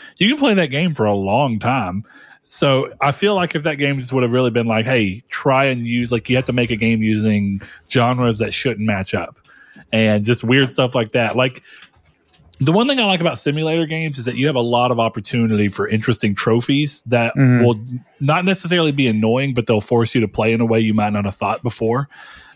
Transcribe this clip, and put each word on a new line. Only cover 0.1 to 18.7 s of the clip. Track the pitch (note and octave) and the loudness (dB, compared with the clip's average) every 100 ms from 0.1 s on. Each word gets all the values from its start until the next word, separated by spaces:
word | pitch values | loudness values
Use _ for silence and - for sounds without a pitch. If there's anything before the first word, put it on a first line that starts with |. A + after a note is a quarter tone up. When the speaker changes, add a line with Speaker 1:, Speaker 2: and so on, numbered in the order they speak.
| _ | _
Speaker 1:
You | G3+ | 0
can | D4 | 2
play | C#4 | 2
that | G3 D3+ | 2 0
game | C#3 F3+ | 0 -2
for | C#3+ | 0
a | G#2+ | 0
long | G2+ G2 A2+ C#3+ A2 | 0 0 2 0 0
time. | A2+ B2+ F#2 F#2+ - - - - _ | -2 -2 -2 -6 -10 -20 -20 -20 _
So | - C#3+ C3 - - | -2 2 2 -2 -2
I | C#3 | -2
feel | - G3+ | 0 0
like | G3 F3+ | 0 -2
if | E3 | -2
that | D#3 C#3+ | -4 -2
game | C#3+ C#3 | -2 -2
just | B2+ | -2
would | C3+ | 0
have | B2 | 2
really | B2 B2+ | 2 2
been | A#2 A#2 | 0 0
like, | A2 A2 | 0 0
"Hey, | C3 G2+ G2+ _ | 0 0 -4 _
try | - D3 C3 C#3 | -4 0 2 2
and | B2 A#2 | 0 -2
use," | A#2+ A#2 | -2 0
like, | A#2 - | -4 0
you | B2+ | -2
have | C3 | 0
to | |
make | B2 A#2 | -2 0
a | A2+ | 0
game | A2+ A2+ | 0 2
using | A2 G#2+ G#2+ G#2 G2+ G2 - - _ | 2 2 2 2 0 -4 -8 -20 _
genres | C3+ A#2 B2 A#2+ G#2+ | 0 2 2 0 0
that | G#2+ | -4
shouldn't | - C3+ G#2+ A2 | -2 -4 -2 -2
match | G2 F#2+ | -2 -4
up | - - _ _ - - - - | -6 -6 _ _ -20 -20 -20 -4
and | A2 A2 G#2 | 2 2 2
just | G#2 A#2+ | 2 0
weird | A2+ C3 C3 | 2 2 2
stuff | C3+ B2+ | 0 0
like | B2+ A2 | 0 0
that. | B2+ A2+ A#2 | 0 0 0
Like, | B2+ B2 - - - _ _ _ _ _ - _ | -2 -4 -20 -20 -20 _ _ _ _ _ -20 _
the | C3+ | 2
one | F#3 B3+ | 2 2
thing | C4+ | 0
I | G#3 | 0
like | F#3 | 0
about | E3+ B2 | -2 -2
simulator | D3 D3+ D#3+ E3 D#3 | -4 -2 -2 -2 -2
games | D#3+ D#3+ C3 | -4 -6 -6
is | A#2+ | -6
that | A#2 | -2
you | C#3 | 0
have | |
a | B2+ | 0
lot | A#2+ A#2+ B2 | 0 2 2
of | A#2 | 0
opportunity | A2+ A2 G2+ A#2+ A2+ G#2+ G#2 | 0 -2 -4 0 2 2 0
for | G2 G2+ | -2 -2
interesting | A2 A2 A2+ G#2+ | -2 -2 -2 -2
trophies | G2 - A2+ A#2+ C#3 D3 - A#2 | -2 0 0 2 0 0 -6 -2
that | A#2 A#2 | 0 0
Speaker 2:
Mm-hmm. | C#3 C3 B2 | 2 4 6
Speaker 1:
will | A#2+ A2 A#2+ B2 - _ | 4 2 -6 -12 -12 _
not | C#3+ D#3+ | 0 0
necessarily | F#3 F#3 E3+ | 0 -2 0